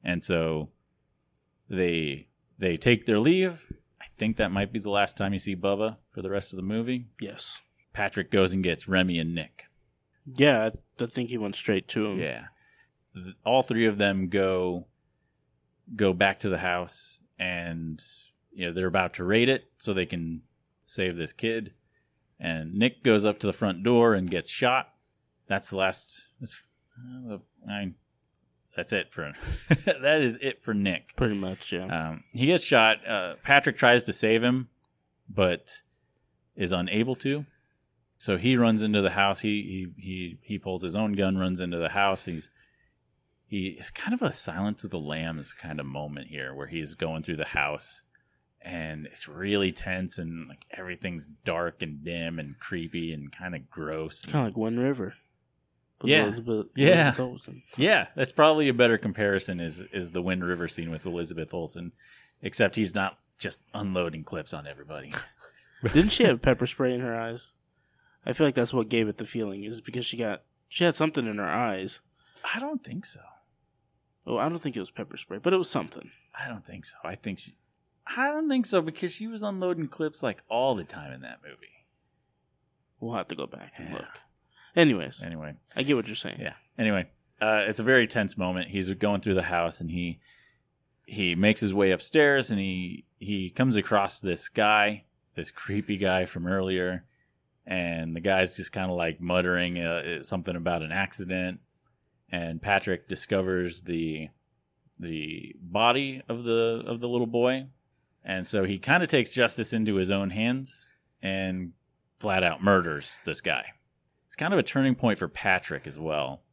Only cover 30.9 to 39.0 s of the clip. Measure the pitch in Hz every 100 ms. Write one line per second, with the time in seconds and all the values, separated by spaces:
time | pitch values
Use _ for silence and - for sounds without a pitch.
30.9 | 87 _ - 123 101 95 92 - 90 92
31.9 | 82 80 80 - 117 135 175 - 131 110
32.9 | 110 95 107 90 80 - 139 - 110 123
33.9 | 120 117 95 110 113 120 127 127 _ _
34.9 | _ _ _ _ 98 92 87 - - _
35.9 | _ _ _ _ _ _ - 95 90 90
36.9 | 104 117 127 139 143 147 _ _ _ _
37.9 | _ _ _ - 95 110 127 117 110 107
38.9 | 104